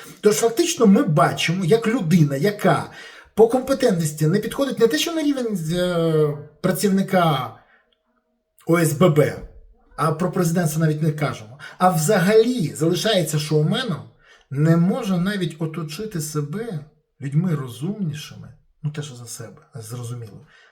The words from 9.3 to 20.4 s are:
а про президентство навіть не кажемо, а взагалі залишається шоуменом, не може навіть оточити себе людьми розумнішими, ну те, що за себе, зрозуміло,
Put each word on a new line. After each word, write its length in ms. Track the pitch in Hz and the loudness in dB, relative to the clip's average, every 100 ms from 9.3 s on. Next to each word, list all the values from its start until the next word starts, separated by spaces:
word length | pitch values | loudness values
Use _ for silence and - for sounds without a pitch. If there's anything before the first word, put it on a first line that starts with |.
| - - - - _ _ - | 0 -14 -20 -20 _ _ -4
а 160 | 156 | -2
про 200 | 151 180 | -2 -2
президентство 500 | 190 170 180 156 160 | 0 0 0 -2 0
навіть 200 | 156 151 | 0 0
не 100 | 160 | -2
кажемо, 480 | - 135 110 - - - - | -2 -4 -6 -14 -20 -16 0
а 120 | 185 | 2
взагалі 840 | 160 156 202 180 220 226 247 156 - | 2 2 2 6 6 4 2 -2 0
залишається 640 | 165 180 147 185 151 151 | 0 0 0 0 0 -2
шоуменом, 680 | - 151 160 226 247 139 - _ _ _ - | 0 2 2 0 -2 -6 -10 _ _ _ -10
не 280 | 135 156 170 | 0 4 4
може 400 | 180 262 208 180 | 2 0 -2 -2
навіть 380 | 190 208 165 - | -2 -2 -4 -6
оточити 600 | 156 170 151 - 214 165 | -8 -8 -10 -10 -10 -8
себе 640 | 147 151 143 196 240 156 - _ _ - | -6 -6 -6 -8 -8 -10 -12 _ _ -14
людьми 340 | 135 147 185 147 | -4 -2 0 -2
розумнішими, 1000 | 127 110 165 214 170 - - - - - _ _ | -6 -8 -8 -6 -6 -8 -12 -18 -20 -20 _ _
ну 80 | 147 | -10
те, 120 | 147 | -8
що 120 | 143 120 | -12 -12
за 100 | 113 | -16
себе, 360 | - 104 98 _ 120 | -16 -16 -18 _ -18
зрозуміло, 680 | 110 123 117 120 107 - | -14 -12 -10 -12 -14 -18